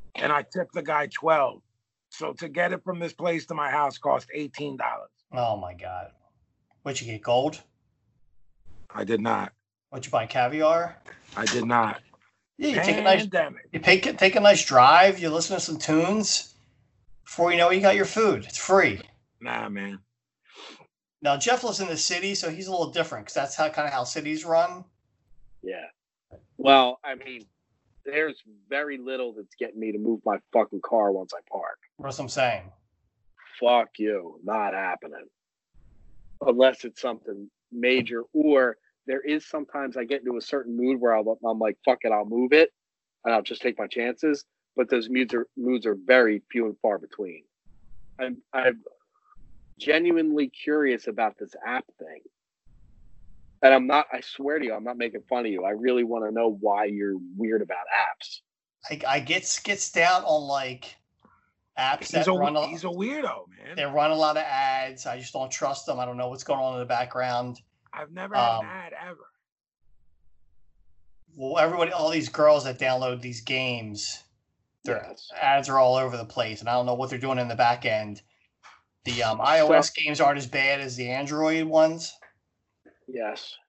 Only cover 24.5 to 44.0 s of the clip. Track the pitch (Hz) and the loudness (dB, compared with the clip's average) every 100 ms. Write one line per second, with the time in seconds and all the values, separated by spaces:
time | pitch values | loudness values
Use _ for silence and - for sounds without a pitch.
24.5 | 165 175 185 - _ _ _ _ - - | 2 2 -4 -18 _ _ _ _ -20 -20
25.5 | - - - - _ _ _ _ - _ | -14 -10 -10 -14 _ _ _ _ -20 _
26.5 | - 135 135 123 127 143 127 127 123 101 | 0 6 6 6 -2 -10 -12 -14 -18 -20
27.5 | _ _ _ _ _ 139 143 156 135 110 | _ _ _ _ _ -6 -2 -2 -6 _
28.5 | 104 98 139 147 135 127 131 123 107 98 | -20 _ -6 -4 -8 -6 -6 -6 -8 -18
29.5 | _ 113 107 110 107 110 113 113 101 - | _ -8 -6 -6 -2 -2 0 0 -2 2
30.5 | 120 107 98 - 113 101 95 87 - - | 2 2 -4 0 2 4 0 -4 -14 -10
31.5 | 196 - - _ - 139 131 127 143 127 | -8 -8 -12 _ -14 -12 -10 -6 0 0
32.5 | 101 90 _ _ _ _ _ _ _ - | -2 -10 _ _ _ _ _ _ _ -20
33.5 | - 120 123 110 - 107 101 85 80 90 | 0 4 4 2 -4 -2 -2 -6 -12 -4
34.5 | 110 101 95 95 87 - - - _ _ | -2 -2 -4 -6 -6 -10 -18 -20 _ _
35.5 | _ _ - - - - - - - 139 | _ _ -20 -20 -20 -20 -20 -20 0 2
36.5 | 120 131 123 120 - 127 110 - 101 104 | 6 4 4 -10 -8 -8 -8 -12 -14 -14
37.5 | _ _ 120 123 131 117 117 120 151 151 | _ _ -2 2 2 0 -8 -2 2 4
38.5 | 139 123 - _ _ 131 135 147 151 - | 6 4 -2 _ _ -6 -6 -2 -4 -4
39.5 | 156 143 143 135 123 117 135 123 123 - | -10 -8 -8 -8 -8 -4 -4 -4 -6 -4
40.5 | 139 120 117 123 131 120 110 107 110 113 | -6 -4 -2 0 2 4 4 2 -2 -2
41.5 | 110 110 98 - 123 117 107 104 117 127 | 0 -2 0 0 0 0 0 0 -2 6
42.5 | 147 160 - _ _ _ _ 117 110 101 | 6 6 2 _ _ _ _ 0 0 0
43.5 | 113 123 110 104 123 | -4 -4 -4 -6 -4